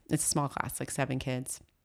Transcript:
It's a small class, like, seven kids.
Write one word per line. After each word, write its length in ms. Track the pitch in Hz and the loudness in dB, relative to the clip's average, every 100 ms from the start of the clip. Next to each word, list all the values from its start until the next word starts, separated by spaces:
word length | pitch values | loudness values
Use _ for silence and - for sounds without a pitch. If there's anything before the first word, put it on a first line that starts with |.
| - | -2
It's 140 | 151 | 2
a 40 | - | 4
small 200 | 156 143 | 2 2
class, 300 | - - - | 0 -4 -4
like, 100 | 131 | -4
seven 280 | - 135 131 | 0 0 0
kids. 420 | 135 127 131 - - _ | 0 -2 -4 -8 -14 _